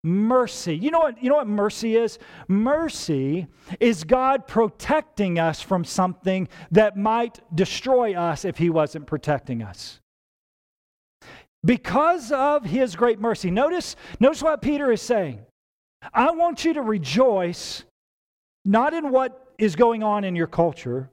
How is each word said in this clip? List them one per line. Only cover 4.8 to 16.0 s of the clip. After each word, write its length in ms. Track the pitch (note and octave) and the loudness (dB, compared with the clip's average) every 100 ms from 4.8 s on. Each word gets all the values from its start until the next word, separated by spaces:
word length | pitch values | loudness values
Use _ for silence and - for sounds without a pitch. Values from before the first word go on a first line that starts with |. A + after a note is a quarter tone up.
| - D4+ - - G3 E3+ | -2 -2 -2 -4 -2 0
us 240 | E3 D3+ | 0 -2
from 220 | - F#3+ E3 | -4 -4 -2
something 640 | - F3+ F3 F3+ F#3+ F3+ - - | -2 -2 -2 -4 -2 -4 -10 2
that 260 | E3 G#3+ G3 | 4 4 2
might 420 | G#3+ A3+ A#3+ - _ | 0 0 -2 -8 _
destroy 640 | D#3+ F#3 - B3 B3+ A#3 F3+ | -2 -2 -2 2 2 2 0
us 300 | E3+ D#3 F#3 | -2 -2 -6
if 120 | - | -2
he 120 | E3+ | 0
wasn't 360 | D#3+ D3 D#3+ C#3+ | 2 0 -4 -8
protecting 560 | D3+ - C#3+ - A#2+ | -6 -2 -4 -4 -8
us. 380 | G#2 F#2 - - _ _ _ _ _ _ _ _ _ _ _ _ - - _ _ D#3+ | -8 -14 -18 -20 _ _ _ _ _ _ _ _ _ _ _ _ -20 -20 _ _ 0
Because 680 | B3 - G#3 D#4 F4 A#3 | 0 0 2 2 0 -2
of 340 | C4+ C#4+ D4 G#3 | 0 2 0 0
his 300 | G#3+ B3+ E3+ | -2 -2 2
great 240 | A#3+ A3+ | 0 2
mercy. 320 | A3+ G#3 F3+ | -2 -2 -2
Notice, 440 | F#3 D4 F4 - - - - | 0 0 0 -6 -14 -2 4
notice 220 | C4 D#4 | 4 4
what 200 | D4+ D4+ | 0 0
Peter 300 | C4 C#4+ C#4 | -2 0 0
is 100 | A3+ | 0
saying. 400 | - A3+ E3 G#2+ A2 _ _ _ _ _ | 0 -2 -2 -8 -18 _ _ _ _ _